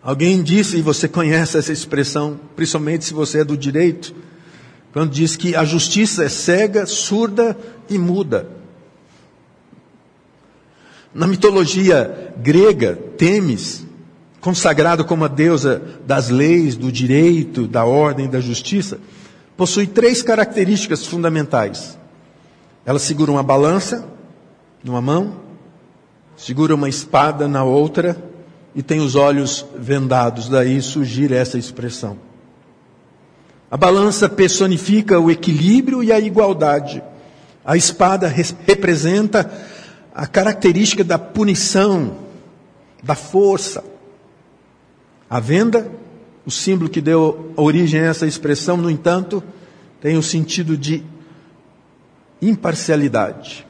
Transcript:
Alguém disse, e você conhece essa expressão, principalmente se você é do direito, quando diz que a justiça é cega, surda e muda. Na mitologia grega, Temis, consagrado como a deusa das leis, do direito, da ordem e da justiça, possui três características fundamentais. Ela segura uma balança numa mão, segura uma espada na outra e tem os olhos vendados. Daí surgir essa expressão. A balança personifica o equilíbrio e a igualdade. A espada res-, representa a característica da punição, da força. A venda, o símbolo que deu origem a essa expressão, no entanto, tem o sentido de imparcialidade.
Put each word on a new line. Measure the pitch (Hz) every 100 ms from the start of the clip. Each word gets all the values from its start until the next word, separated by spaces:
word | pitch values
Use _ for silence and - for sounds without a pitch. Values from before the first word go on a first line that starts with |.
| 127
Alguém | 135 165 190
disse, | 151 190 202 175
e |
você | 156 147 175
conhece | 175 160 160 165 160
essa | 147
expressão, | 156 - 143 139 156 147 147 - -
principalmente | 160 160 151 165
se | 160
você | 156 147 151
é |
do | 147 147
direito, | 139 143 175 165 - - - - - - - _ _
quando | 147 156
diz | 135 160 -
que | 175
a | 160 156
justiça | 165 - 190 214 196
é | 147
cega, | - - 180 214 208 190
surda | - - 202 226 202 226 - - - -
e | 202
muda. | 175 180 165 107 - - - - _ _ _ _ _ _ _ _ _ - _ _ _ _ _ _ _ _ _ _ _ - _
Na | - 170
mitologia | 185 208 196 170 190 185 156 113 - - -
grega, | 123 156 214 165 113 87 - -
Temis, | 165 208 180 104 - - - - - _ _ _
consagrado | 180 180 170 147 156 165
como | 160 165 151
a |
deusa | 135 160 160 135 120 - - -
das | 139 120
leis, | 123 147 170 156
do | 113 127
direito, | 117 123 139 170 170 147 - 110
da | 117
ordem | 117 139 151 139
e | 135
da | 131
justiça, | 127 120 - 202 - - - - - - _ -
possui | 180 202 202
três | 202 240 247
características | - 220 208 220 180 208 - 156
fundamentais. | - 175 165 160 147 127 104 110 - - - - _ _ _ _ _ _ -
Ela | 139
segura | - 151 151
uma | 143
balança | 135 135 147 185 185 240 - - - - _ _ _ _
numa | 127 123
mão, | 123 160 202 190 - - - _ _ _ _ _ _
segura | - - 127 156
uma | 151 143
espada | 139 - 143 147 143 143
na | 143
outra | 131 139 151 151 175 175 - - - - _ 147
e |
tem | 135 156
os | 143 135
olhos | 143 143 135 - - -
vendados. | 120 139 135 127 120 117 113
Daí | 131 127 135
surgir | 131 156 131 117 143
essa | 127 127 127
expressão. | 117 - 120 - 110 101 - - _ _ _ _ _ _ _ _ _ _ _ _ _
A | 131
balança | 180 196 208 202 202
personifica | - 185 - 190 170 - 214 208 180
o | 165
equilíbrio | 165 - 147 170 233 262 262
e | 226
a | 220
igualdade. | 214 190 202 175 151 147 143 139 - - - - - _
A | - 165
espada | - - 185 190 180
res-, | 135 165 -
representa | - 196 185 160 156 196 214 208 175 - - - - - -
a | - 151
característica | - 196 208 196 170 208 -
da | 180 165
punição, | - - 208 180 - 190 202 185 123 - - - - _ _ _ _ _
da | - 147
força. | - 190 202 196 - - - - - - _ _ _ _ _ _ _ _ _ _ _
A | 120
venda, | 113 165 233 226 - - - - - _ -
o |
símbolo | - - 190 160
que | 165
deu | 151 165 160 156 - -
origem | 151 156 170 156
a |
essa | 165 160 160
expressão, | 151 151 147 - 175
no | 170
entanto, | 151 175 180 185 202 - - - - - _
tem | 147 160
o |
sentido | 160 165 160 - 165 156
de | 139 156 - - - - _ _ _ _ _ _ _ _ _ _
imparcialidade. | 196 220 170 160 - 151 143 110 98 - - - -